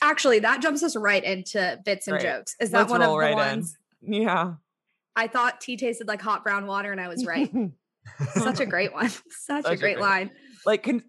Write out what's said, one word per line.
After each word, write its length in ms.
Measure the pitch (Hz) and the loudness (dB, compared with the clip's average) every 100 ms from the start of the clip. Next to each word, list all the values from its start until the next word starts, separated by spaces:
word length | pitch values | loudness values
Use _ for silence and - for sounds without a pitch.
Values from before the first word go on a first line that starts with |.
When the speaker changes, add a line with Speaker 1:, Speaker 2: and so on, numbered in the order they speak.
Speaker 1:
actually, 380 | 294 302 285 226 | 2 4 4 4
that 200 | 220 262 | 4 2
jumps 220 | 311 294 | 2 0
us 140 | 320 226 | -2 0
right 260 | 208 196 | 2 2
into 580 | - 190 185 208 180 139 | 2 -4 -4 -2 -2 -2
bits 240 | 190 190 - | -4 -4 -2
and 60 | |
Speaker 2:
Right. 80 | 151 | -2
Speaker 1:
jokes. 340 | 160 131 - - | -2 -4 -6 -4
Is 120 | 226 | 0
that 60 | 175 | 4
Speaker 2:
Let's 120 | 202 | 4
Speaker 1:
one 100 | 240 | 4
of 60 | 160 | 4
Speaker 2:
roll 80 | 156 | 4
Speaker 1:
the 40 | |
Speaker 2:
right 100 | 156 | 4
in. 60 | 156 | 2
Speaker 1:
ones? 420 | 139 139 165 - _ _ | 0 0 -6 -10 _ _
Speaker 2:
Yeah. 520 | - 208 220 175 175 165 _ _ _ _ _ | -4 -2 0 0 -2 -6 _ _ _ _ _
Speaker 1:
"I 140 | - 226 | -4 -2
thought 320 | 247 240 247 | 2 0 -2
tea 160 | - 240 | -8 -4
tasted 320 | 254 226 220 | -4 -4 -6
like 120 | 208 | -6
hot 220 | 196 202 | -2 -2
brown 240 | 220 202 196 | 0 -2 -2
water 240 | 196 202 | -4 -4
and 100 | 196 | -6
I 60 | 180 | -6
was 160 | 175 | -6
right." 240 | 247 170 285 | -4 -2 0
Speaker 2:
<laughs> 800 | 247 202 135 _ _ 117 - 139 | 0 -2 -6 _ _ -18 -6 -4
Speaker 1:
Such 240 | - 226 220 | 0 0 0
a 60 | 254 | -2
great 260 | 175 196 | 0 -2
one. 160 | - 233 | -2 -4
<laughs> 220 | - - | -4 -14
Such 320 | - - 285 | -16 -6 -4
Speaker 2:
Such 20 | 294 | -2
Speaker 1:
a 20 | |
Speaker 2:
a 80 | 175 | 0
Speaker 1:
great 180 | 185 | 0
Speaker 2:
great 60 | 196 | 2
Speaker 1:
line. 300 | 196 190 190 - - - - | 2 2 0 -10 -20 -6 0
Speaker 2:
Like, 160 | 214 | 2
con-, 220 | 214 240 | 2 -2